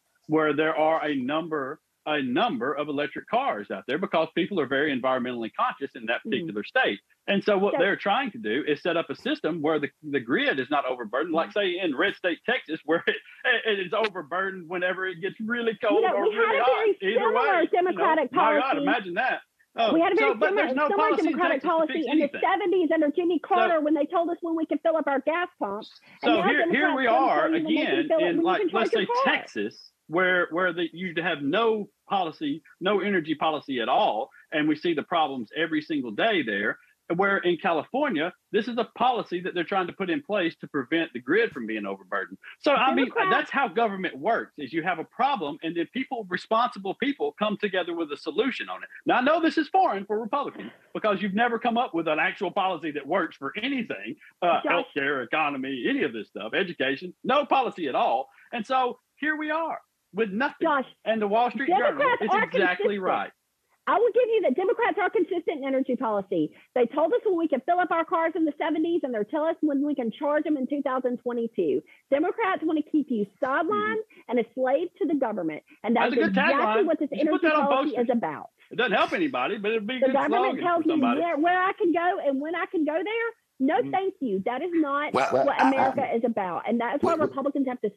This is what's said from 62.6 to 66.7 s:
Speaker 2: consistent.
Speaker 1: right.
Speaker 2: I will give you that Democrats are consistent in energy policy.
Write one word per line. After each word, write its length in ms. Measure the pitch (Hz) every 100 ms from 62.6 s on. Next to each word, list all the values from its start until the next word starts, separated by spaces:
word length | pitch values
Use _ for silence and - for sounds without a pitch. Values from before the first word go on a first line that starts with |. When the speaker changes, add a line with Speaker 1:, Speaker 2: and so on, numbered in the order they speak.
| 370 359 403 403
Speaker 2:
consistent. 40 |
Speaker 1:
right. 300 | 185 123 95 - _ _ _ _ -
Speaker 2:
I 80 | 330
will 140 | 466
give 140 | 440 466
you 140 | 440
that 140 | 339 254
Democrats 400 | 381 440 453 330
are 80 | 359
consistent 500 | 440 359 349 - 320
in 40 |
energy 320 | 269 262 269 247
policy. 560 | 233 208 190 180 151 - -